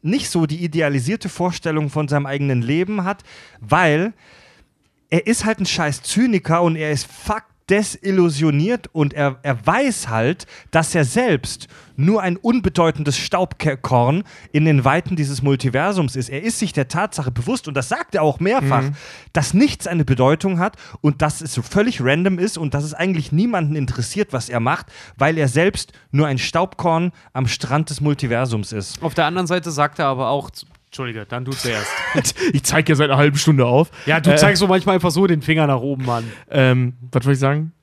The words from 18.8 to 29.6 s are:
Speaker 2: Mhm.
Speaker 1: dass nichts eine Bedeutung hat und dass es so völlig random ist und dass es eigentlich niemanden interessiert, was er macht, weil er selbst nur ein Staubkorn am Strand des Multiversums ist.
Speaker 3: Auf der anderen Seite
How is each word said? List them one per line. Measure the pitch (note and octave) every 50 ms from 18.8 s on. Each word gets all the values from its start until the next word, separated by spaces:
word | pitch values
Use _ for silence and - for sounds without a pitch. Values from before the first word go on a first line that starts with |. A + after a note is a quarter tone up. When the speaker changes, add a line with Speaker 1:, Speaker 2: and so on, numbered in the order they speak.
| C3
Speaker 2:
Mhm. | C#3 C#3+ - - - - - - - _
Speaker 1:
dass | E3+ C#3+ - -
nichts | F#3+ C4+ C#4+ - - -
eine | F#3 F3 E3+ D3
Bedeutung | A#2+ C#3 A#2 B2+ C3+ D#3 D#3 - F#3+ F#3+ E3
hat | F3 G#3+ - - - - - -
und | - D3+ D3 -
dass | D#3+ D3+ - -
es | D#3+ D3 -
so | -
völlig | A#2 - - G3 G#3 B3 - -
random | B2+ B2+ C#3 D#3+ F3+ G3 F#3+ F3
ist | F3+ A3 -
und | - E3 C#3+ -
dass | C#3+ C#3+
es | D3+ D3
eigentlich | - E3+ F#3+ F#3+ D#3+ C#3+ - C#3+
niemanden | D#3+ G#3 A#3+ A#3 F#3 D#3+ D3 D#3
interessiert, | D#3 C3+ B2 - - A#2 - - G3 G#3+ -
was | - B2+ A2
er | - B2 A#2+
macht, | A#2 B2 D#3 - - - - - - - -
weil | - C3+ D3+ E3
er | D#3+ D3 C3
selbst | A#2 D3+ E3+ G3 G#3 - - _ _ - _ _
nur | - C#3 D#3
ein | D3+ C3+
Staubkorn | B2+ - - - E3 F3+ F#3+ - - - F3 D#3+ E3 E3+ F3+ - - _ - _
am | B2+ C3
Strand | A#2 - - - A2+ C3 D3+ D#3+ -
des | D3 -
Multiversums | D3 D3 D3 - - A#2+ A#2 A#2 C3 B2+ A#2 G#2+ G2+ -
ist. | A2+ G#2 F#2+ - - - -
Speaker 3:
Auf | E3 -
der | - D#3+
anderen | D3 E3+ F#3 F#3
Seite | D#3 F3+ F3+